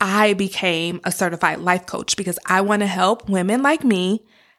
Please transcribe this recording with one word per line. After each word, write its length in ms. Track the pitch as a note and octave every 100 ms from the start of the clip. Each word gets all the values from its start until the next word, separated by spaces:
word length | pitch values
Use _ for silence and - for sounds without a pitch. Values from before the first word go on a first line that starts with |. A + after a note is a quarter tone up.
I 320 | G3 G3+ G#3+
became 680 | G3 G3 - F#3 E3 E3+ F3
a 80 | F#3
certified 480 | - F3+ E3+ E3+ D#3+
life 260 | F3+ F3+ -
coach, 300 | - - -
because 240 | F#3 E3+
I 180 | - F#3
want 180 | G3+ G#3
to 80 | G3+
help 400 | F#3 F#3 A#3 -
women 340 | F#3+ F3+ A#3+
like 220 | C#4 D#4
me 420 | C#4+ F#3+ F#3 A3 - _ _